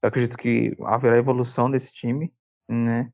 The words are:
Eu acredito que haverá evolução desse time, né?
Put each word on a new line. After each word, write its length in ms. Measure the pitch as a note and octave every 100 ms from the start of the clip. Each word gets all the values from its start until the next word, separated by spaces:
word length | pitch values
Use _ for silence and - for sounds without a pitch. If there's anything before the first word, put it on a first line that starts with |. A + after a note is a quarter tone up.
Eu 80 | A2+
acredito 260 | A#2 A#2+ A#2+
que 400 | B2 A#2 A2+ -
haverá 340 | - A2+ B2+ A#2
evolução 520 | B2+ B2+ B2 - B2
desse 220 | C3+ B2+
time, 400 | - A#2+ C3 E3 _ _ _ -
né? 440 | A#2 A#2 A#2 A#2+